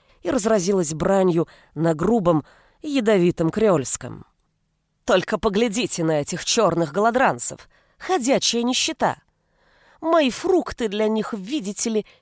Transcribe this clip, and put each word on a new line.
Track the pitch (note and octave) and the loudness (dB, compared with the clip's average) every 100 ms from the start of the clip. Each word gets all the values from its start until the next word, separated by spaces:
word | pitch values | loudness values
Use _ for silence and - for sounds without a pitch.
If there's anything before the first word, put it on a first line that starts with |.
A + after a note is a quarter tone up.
| _ _ | _ _
и | - | -4
разразилась | C4 G3+ A3 E3+ G3 D#3 | 0 2 2 2 0 0
бранью | D#3 F3+ G3 F#3+ E3 D#3 - _ - | -2 0 2 4 2 -2 -6 _ -4
на | E3 | -2
грубом, | D#3 E3+ A#3 F3 D#3+ - _ _ _ | 0 2 2 2 0 0 _ _ _
ядовитом | D4+ C#4 G#3+ G#3 F3 - E3 | -4 -2 2 4 4 2 -2
креольском. | G#3 G#3+ E3 B2 - A#2+ A2 - _ _ _ _ _ _ _ - | 2 2 2 0 -4 -6 -16 -20 _ _ _ _ _ _ _ 0
"Только | F#3+ - G#3 | 0 0 -2
поглядите | - G3 A#3+ G3+ G3 - | -2 0 0 0 -2 -2
на | D#3+ D3+ | 0 0
этих | C#3+ F3 | -2 -6
черных | - - G3+ D#3+ E3 | -4 2 2 2 -2
голодранцев! | D3+ A3 A#3 B3 B2 - - - _ _ _ | 0 0 2 2 0 -4 -8 -18 _ _ _
Ходячая | - F4+ A#3+ A3+ - A#3 | -2 -2 2 0 0 -2
нищета! | A#3+ B3+ - - G3+ - _ _ _ _ _ _ _ - | -2 -2 -4 -2 -4 -4 _ _ _ _ _ _ _ -8
Мои | D#4+ E4 C#4 | 0 2 2
фрукты | - E4+ F#4 - - A#3 | -2 0 0 0 -4 -4
для | G#3 G#3+ | -2 0
них, | A3 G3+ | 0 -4
видите | A3 F#3 D4+ F#3+ G3+ A#3 | -8 -6 -8 -6 -4 -2
ли, | G#3+ - _ | -2 -4 _